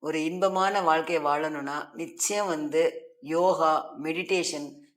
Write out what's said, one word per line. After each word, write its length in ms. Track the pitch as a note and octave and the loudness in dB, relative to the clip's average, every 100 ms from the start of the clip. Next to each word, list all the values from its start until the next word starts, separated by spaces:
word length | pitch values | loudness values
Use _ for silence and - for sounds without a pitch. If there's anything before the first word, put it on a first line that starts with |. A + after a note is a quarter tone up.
ஒரு 240 | D3 D#3+ | -4 -2
இன்பமான 560 | D#3 F3+ F#3+ F#3 F#3+ G3+ | -2 0 0 2 0 2
வாழ்க்கையை 440 | E3+ D#3+ D#3+ E3+ | 2 2 2 0
வாழணும்னா, 680 | D3 D3 D#3 D3+ C#3 D3 - | 0 0 0 -4 -6 -8 -8
நிச்சயம் 540 | - E3 - - G#3 G3+ | -10 -12 -6 -2 0 -2
வந்து 680 | D#3+ D3+ D#3 E3 - - _ | -2 0 2 2 0 -14 _
யோகா, 720 | C3+ E3 F3+ F3 D#3+ D#3 - - | -4 2 4 4 4 2 0 -8
மெடிடேஷன், 680 | D#3 E3 F#3 F#3+ E3 D3+ C#3+ - - | -6 -4 0 0 0 -4 -8 -14 -20